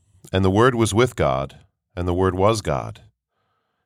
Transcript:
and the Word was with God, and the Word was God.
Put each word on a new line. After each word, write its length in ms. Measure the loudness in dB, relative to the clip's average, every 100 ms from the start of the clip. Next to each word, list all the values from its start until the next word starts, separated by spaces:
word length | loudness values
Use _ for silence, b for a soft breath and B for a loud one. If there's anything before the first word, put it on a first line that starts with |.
| _ _ -6
and 140 | -2 2
the 60 |
Word 240 | 4 4 2
was 180 | 0
with 220 | 2 0 0
God, 400 | -2 -2 -6 -12 _ _ _ -8
and 120 | -4
the 60 |
Word 200 | 0 0
was 280 | 2 0 0
God. 400 | -2 -6 -6 -14 -20 _ _ _ _ _ _ _